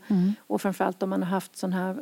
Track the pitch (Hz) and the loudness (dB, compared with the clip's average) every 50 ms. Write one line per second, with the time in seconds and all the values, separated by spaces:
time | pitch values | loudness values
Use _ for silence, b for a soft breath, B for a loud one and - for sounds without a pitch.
0 | B B 214 180 180 196 208 B B - 208 202 - 196 185 - 190 190 180 - | B B 2 4 4 4 2 B B -4 -2 -2 0 -2 0 0 0 -2 0 -2
1 | 202 190 190 190 190 175 196 185 180 - - - - 185 185 185 180 190 190 - | -2 -2 0 0 0 0 0 -2 -4 -6 -8 -6 -4 -2 -2 -2 -2 -2 -4 -4